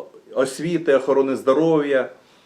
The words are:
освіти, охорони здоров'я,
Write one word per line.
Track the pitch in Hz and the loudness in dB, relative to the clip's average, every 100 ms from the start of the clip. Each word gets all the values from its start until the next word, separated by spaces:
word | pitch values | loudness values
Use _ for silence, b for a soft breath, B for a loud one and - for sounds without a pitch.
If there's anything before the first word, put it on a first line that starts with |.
| - - - | -12 -16 -8
освіти, | - 131 - 165 165 156 | -2 -2 -4 -4 -2 2
охорони | 135 139 135 135 120 | 2 2 0 0 -2
здоров'я, | 127 135 165 156 143 135 123 - b b | 0 2 2 2 0 -2 -2 -10 b b